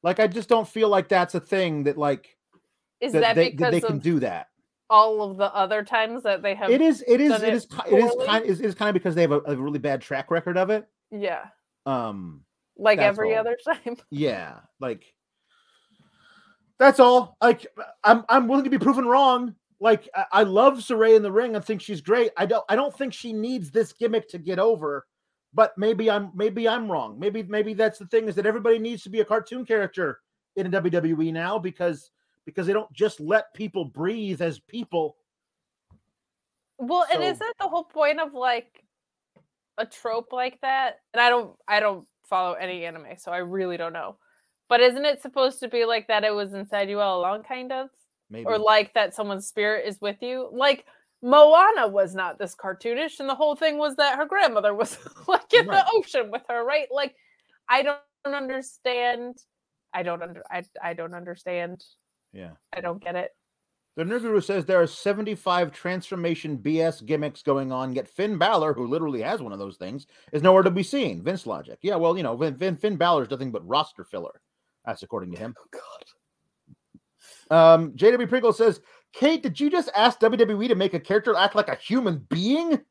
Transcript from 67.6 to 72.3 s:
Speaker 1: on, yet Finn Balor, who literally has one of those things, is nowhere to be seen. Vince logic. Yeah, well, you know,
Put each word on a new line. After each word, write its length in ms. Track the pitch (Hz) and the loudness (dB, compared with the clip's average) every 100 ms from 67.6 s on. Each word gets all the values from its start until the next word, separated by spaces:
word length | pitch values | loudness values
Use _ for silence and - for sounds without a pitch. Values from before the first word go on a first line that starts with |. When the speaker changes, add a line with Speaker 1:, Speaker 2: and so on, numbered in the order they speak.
| 131 | -2
Speaker 1:
on, 240 | 131 131 127 | -6 -6 -8
yet 100 | - | -8
Finn 320 | - 208 190 | -6 -4 0
Balor, 340 | 180 202 156 | 2 2 0
who 120 | 127 120 | -2 -4
literally 360 | 156 156 127 | -4 -4 -4
has 200 | 120 214 | -6 -6
one 100 | 120 | -8
of 60 | 98 | -12
those 180 | 98 92 | -14 -12
things, 300 | 90 139 - _ _ | -12 -12 -16 _ _
is 100 | 151 | 2
nowhere 220 | 175 190 | 6 6
to 80 | 185 | 6
be 140 | 175 | 0
seen. 360 | 185 277 190 85 | -2 -2 -4 -4
Vince 260 | 110 190 117 | -6 -8 -8
logic. 320 | 85 - - | -10 -10 -10
Yeah, 140 | 185 185 | -4 0
well, 200 | 165 185 | 0 0
you 60 | |
know, 140 | 139 | -4